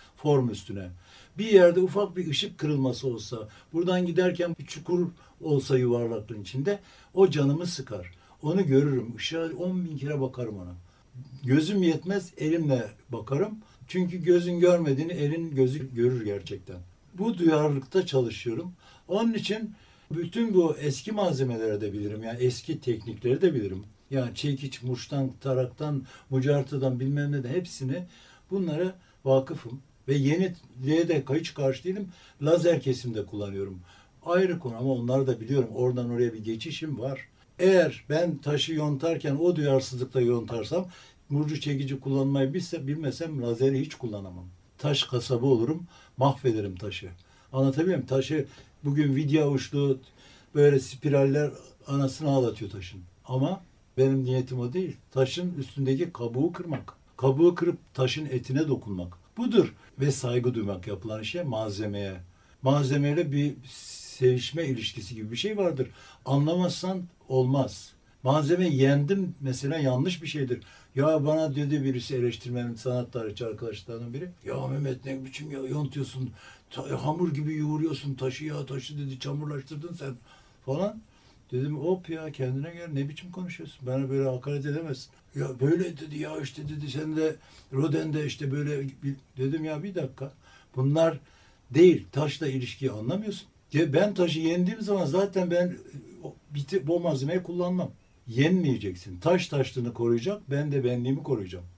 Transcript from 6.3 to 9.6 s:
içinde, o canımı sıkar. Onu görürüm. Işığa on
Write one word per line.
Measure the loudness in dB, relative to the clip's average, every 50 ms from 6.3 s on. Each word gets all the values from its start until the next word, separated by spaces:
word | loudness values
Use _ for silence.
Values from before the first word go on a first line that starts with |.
| -12 -12
içinde, | -10 -8 -6 -2 -2 -2 -2 -2 -6 -14 -20 -20 -20 _ 4
o | 6 6 6
canımı | 6 4 2 2 2 0 -2
sıkar. | -4 -6 -8 -8 -8 -10 -10 -10 -12 -16 -20 -20 -20 -16 _
Onu | -2 0 2 2 4
görürüm. | 6 6 6 6 6 2 0 -2 -4 -6
Işığa | -8 -6 -4 -2 -2 -4
on | -4 -4 -4